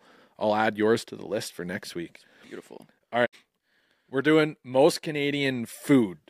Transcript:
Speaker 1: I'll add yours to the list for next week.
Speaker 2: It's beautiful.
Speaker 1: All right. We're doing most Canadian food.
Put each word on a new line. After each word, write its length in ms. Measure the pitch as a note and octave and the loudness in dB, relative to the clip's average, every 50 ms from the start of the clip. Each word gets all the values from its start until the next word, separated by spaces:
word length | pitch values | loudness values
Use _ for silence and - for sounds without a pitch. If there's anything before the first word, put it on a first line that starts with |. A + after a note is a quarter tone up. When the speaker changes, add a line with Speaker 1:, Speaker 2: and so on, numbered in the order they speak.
| _ _ _ _ _ _ _ | _ _ _ _ _ _ _
Speaker 1:
I'll 180 | - G#2 G#2+ G#2 | -4 -2 0 2
add 220 | G#2+ A2 A2+ G#2 | 2 2 0 0
yours 260 | G#2+ G#2+ A2 A#2 A#2 - | 2 2 2 2 0 -2
to 100 | - - | -8 -14
the 100 | - - | -14 -10
list 280 | D#2+ G2 A2 - - - | -8 -6 -6 -6 -8 -12
for 120 | - F2 | -12 -10
next 300 | F2 F#2 G#2 - - - | -10 -10 -10 -12 -12 -12
week. 240 | F2 E2 - - _ _ _ _ _ | -12 -12 -12 -16 _ _ _ _ _
Speaker 2:
It's 60 | - | -20
beautiful. 400 | - - F#2+ - _ - - - _ _ _ _ _ | -18 -18 -18 -18 _ -20 -20 -20 _ _ _ _ _
Speaker 1:
All 80 | A#2 A#2+ | 0 0
right. 100 | A#2+ - - - _ _ _ _ _ _ _ _ _ _ _ _ _ _ | 0 0 -2 -10 _ _ _ _ _ _ _ _ _ _ _ _ _ _
We're 120 | B2+ C3+ | -6 -2
doing 360 | B2+ D3+ D#3 D#3 D3+ D#3 C#3+ - _ | 2 4 4 4 4 2 -2 -10 _
most 380 | B2 B2+ C3 D3 E3+ - - | -2 2 4 4 4 4 0
Canadian 640 | - E3 D3+ D3 C#3+ C#3+ C#3+ C#3+ C#3+ C3+ B2+ A#2+ A2+ | -6 -8 -6 -4 -4 -2 -2 -2 -2 -2 -2 -4 -6
food. 540 | - - - - - C#3+ B2+ A2 F#2 E2+ - _ - | -8 -12 -8 2 4 4 6 4 2 -2 -10 _ -20